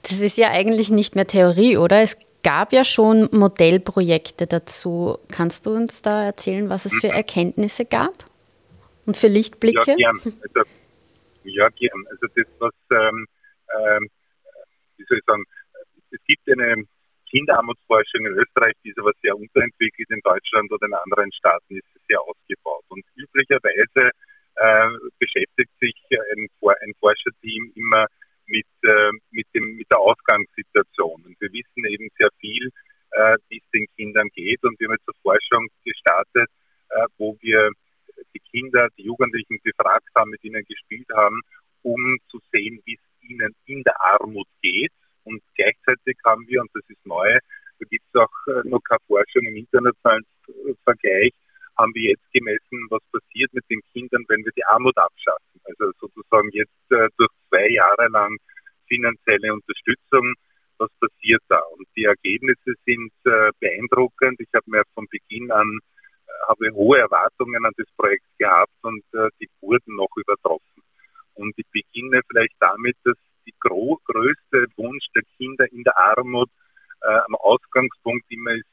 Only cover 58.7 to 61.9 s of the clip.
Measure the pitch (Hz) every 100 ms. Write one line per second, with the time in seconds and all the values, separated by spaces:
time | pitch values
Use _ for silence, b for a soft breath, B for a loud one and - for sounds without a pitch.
58.7 | _ _ 120 117 117 - 104 110 107 -
59.7 | - - - _ 135 123 123 _ _ _
60.7 | _ 110 _ 117 _ 110 113 _ 85 82
61.7 | 82 95